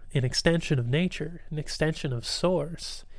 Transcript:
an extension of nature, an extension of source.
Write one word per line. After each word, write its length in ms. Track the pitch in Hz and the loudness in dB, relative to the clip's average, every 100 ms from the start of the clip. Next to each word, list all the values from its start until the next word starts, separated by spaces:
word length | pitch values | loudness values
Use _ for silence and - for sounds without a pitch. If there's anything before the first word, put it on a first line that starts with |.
| - | -4
an 100 | 147 | 0
extension 540 | 127 - 165 165 - 135 | 2 4 4 4 4 2
of 100 | 120 | 2
nature, 540 | 151 180 - 156 175 - | 2 2 -2 -6 -8 -8
an 80 | 151 | -6
extension 540 | 151 - 156 156 147 | -6 0 0 0 -2
of 140 | 120 - | -2 -4
source. 800 | - 175 180 147 165 - - - | 0 2 2 0 -6 -10 -10 -12